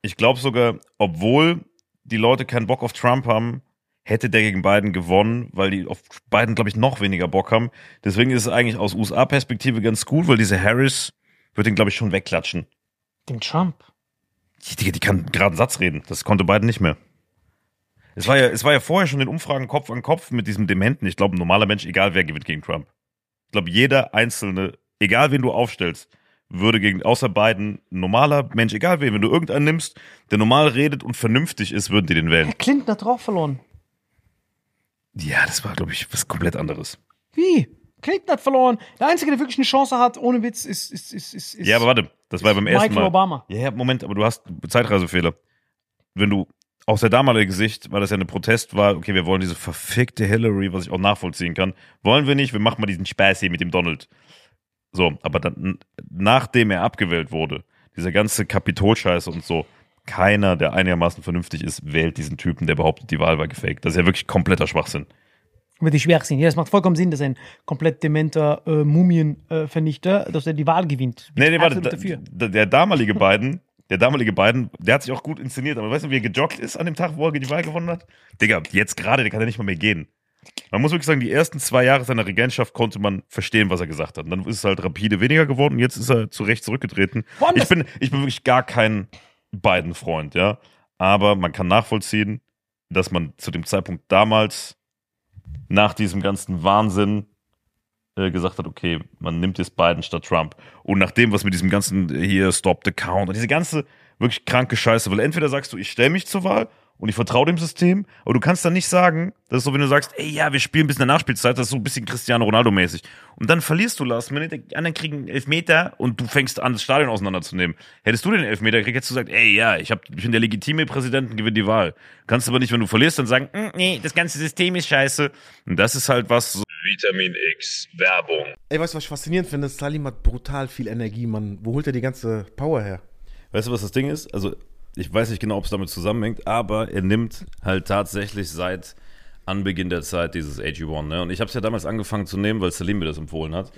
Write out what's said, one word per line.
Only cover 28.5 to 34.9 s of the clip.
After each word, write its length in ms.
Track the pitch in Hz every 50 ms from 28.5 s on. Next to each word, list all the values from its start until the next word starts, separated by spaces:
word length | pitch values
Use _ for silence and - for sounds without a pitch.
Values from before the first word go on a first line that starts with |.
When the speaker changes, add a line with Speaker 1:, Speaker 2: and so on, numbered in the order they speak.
| -
Speaker 1:
Mensch, 200 | 113 117 110 107
egal 280 | 110 104 175 180 156
wen, 100 | 143 127 104
wenn 60 | 104 101
du 60 | 113
irgendeinen 340 | 127 170 165 - - 143 147
nimmst, 340 | 151 160 165 - - _ - - - - _ _ _
der 80 | -
normal 300 | 104 110 110 123 143 151
redet 340 | 151 113 127 143 151 139 127 -
und 140 | 117 117
vernünftig 540 | - 120 110 113 131 160 - - - 104 - -
ist, 160 | 104 95 -
würden 160 | 95 104 92
die 80 | 78 82
den 160 | 80 82 82
wählen. 160 | 82 82 78
Speaker 2:
Herr 80 | 73 -
Clinton 320 | _ - 254 285 285 - -
hat 100 | 208 -
doch 60 | 196
auch 120 | 226 247 233
verloren. 400 | - - 208 180 160 143 135 127 _ _ _ - _ _ _ _ _ _ _ _ _ _ _ _ _ _ _ _ _ _ _ _ _ _